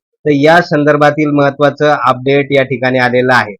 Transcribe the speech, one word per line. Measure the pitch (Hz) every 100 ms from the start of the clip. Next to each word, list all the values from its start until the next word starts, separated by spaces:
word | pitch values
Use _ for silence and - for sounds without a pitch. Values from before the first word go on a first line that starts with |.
| _ _
तर | 151
या | 143 147 170
संदर्भातील | 175 151 147 147 147 147 151
महत्त्वाचं | 147 143 135 143 135 147 143 123
अपडेट | 127 127 143 135 139
या |
ठिकाणी | 127 123 127 127
आलेलं | 123 123 127
आहे. | 123 107 95